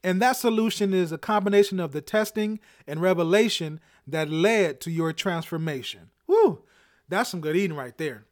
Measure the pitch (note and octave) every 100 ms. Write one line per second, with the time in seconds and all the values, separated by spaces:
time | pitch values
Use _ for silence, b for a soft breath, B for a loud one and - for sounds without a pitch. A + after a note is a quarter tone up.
0 | F#3 F#3 B3 B3+ A#3+ A3 A3+ - G3+ F#3+
1 | F3 D#3+ - G#3+ G3+ G3+ G3+ F#3+ E3 D3
2 | - G#3+ G#3+ G#3+ G#3+ G#3+ b b - D3+
3 | F3+ F#3 E3 G3 A3+ - D#3+ D#3 b b
4 | - D#3 D3+ D#3 F#3+ A3+ F3 C#3 - E3
5 | D#3+ D#3+ G3 E3+ - E3 D#3+ C#3 A#2 F#2+
6 | E2+ _ - G#4 G4+ E3+ b b b b
7 | b F#3+ A#3+ F3+ D3+ E3 G3 D3+ B2+ -
8 | D#3 A2 _